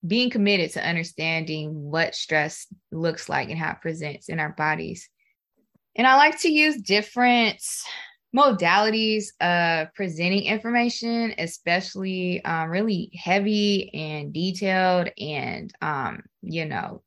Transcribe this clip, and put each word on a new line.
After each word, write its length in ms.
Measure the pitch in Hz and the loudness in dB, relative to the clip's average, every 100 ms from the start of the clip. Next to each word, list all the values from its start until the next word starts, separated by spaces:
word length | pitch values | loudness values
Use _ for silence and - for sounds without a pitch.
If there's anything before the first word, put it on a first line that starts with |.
| 170 | 0
being 240 | 214 247 | 0 2
committed 420 | 240 202 202 160 | 2 4 4 2
to 140 | - - | -2 -2
understanding 880 | 170 165 - 160 165 160 156 151 | -2 -4 -6 -4 -2 -4 -6 -6
what 420 | 156 143 156 165 - | -8 -4 0 0 -2
stress 520 | - 156 151 - - - _ | -2 0 0 -6 -18 -20 _
looks 380 | 160 165 160 - | -4 -2 -4 -4
like 200 | 147 131 | -4 -4
and 80 | 160 | -4
how 140 | 156 | -6
it 100 | - | -6
presents 480 | 165 160 151 143 - | -8 -6 -8 -10 -10
in 100 | 160 | -6
our 140 | 151 | -6
bodies. 560 | 156 156 156 165 170 - _ _ _ _ _ _ _ _ - | -2 -2 -2 -4 -10 -16 _ _ _ _ _ _ _ _ 0
And 100 | 254 | 6
I 100 | 262 | 8
like 240 | 302 320 | 6 4
to 80 | 349 | 2
use 320 | 302 302 285 | 4 4 2
different 800 | 196 202 208 - 247 240 226 - - - - - - _ _ 247 | 0 0 0 2 4 6 4 0 -8 -10 -10 -14 -16 _ _ 4
modalities 920 | 277 202 170 190 214 220 220 214 208 - | 4 6 4 4 4 2 2 0 -2 -2
of 520 | 175 175 170 165 156 - | 0 2 2 0 -2 -6
presenting 480 | 190 160 175 196 | -6 -2 0 0
information, 920 | - 214 226 240 240 - 233 233 226 - | 0 -2 0 0 0 -2 -4 -2 -2 -4
especially, 1040 | 165 - - 175 190 196 190 185 180 180 - | -8 -6 -2 -2 -2 -8 -6 -2 -2 -2 -2
um, 240 | 165 160 | -2 -2
really 400 | 175 220 190 - 170 | 0 0 -2 -4 -10
heavy 760 | - 190 202 214 208 196 190 | 0 0 2 2 2 2 -2
and 400 | - 156 151 147 | -8 -8 -8 -8
detailed 760 | 147 180 185 196 185 185 180 175 - | -4 -4 -2 0 2 4 4 0 -6
and, 560 | 139 151 123 85 - - | -8 -6 -6 -8 -10 -8
um, 420 | 156 147 131 - - _ | -4 -4 -4 -8 -16 _
you 240 | - 165 156 | -8 -6 -4
know 360 | 139 - 175 | -6 -6 -10